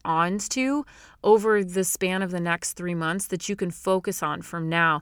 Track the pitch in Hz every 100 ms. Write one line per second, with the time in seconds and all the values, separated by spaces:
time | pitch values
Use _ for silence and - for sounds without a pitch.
0 | 170 165 175 202 - 262 262 285 277 -
1 | - - 202 214 220 208 180 190 180 -
2 | 185 190 190 180 170 170 - - 175 170
3 | 160 190 - 180 - 196 175 - 190 190
4 | 190 - 156 160 - 170 160 165 165 147